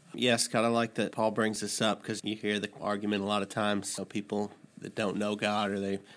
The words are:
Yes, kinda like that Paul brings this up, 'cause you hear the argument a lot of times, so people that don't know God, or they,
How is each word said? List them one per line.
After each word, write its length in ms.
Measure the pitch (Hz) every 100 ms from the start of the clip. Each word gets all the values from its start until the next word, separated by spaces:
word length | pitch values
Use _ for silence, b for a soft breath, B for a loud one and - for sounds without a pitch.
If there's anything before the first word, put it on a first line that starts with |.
| -
Yes, 320 | - 123 117 -
kinda 240 | 120 117
like 240 | 117 113
that 160 | 117 104
Paul 200 | - 110
brings 280 | 107 110 107
this 220 | 104 -
up, 200 | 110 101
'cause 180 | - 110
you 140 | 104 107
hear 240 | 104 104
the 100 | 104 -
argument 420 | 104 104 104 104
a 20 | 98
lot 160 | 104
of 60 | 98
times, 400 | - 104 101 98
so 160 | -
people 480 | 92 107 101 104 104 - - -
that 140 | -
don't 220 | - 104 101
know 180 | 104
God, 380 | 104 107 104 101
or 80 | 101
they, 180 | 98 98 b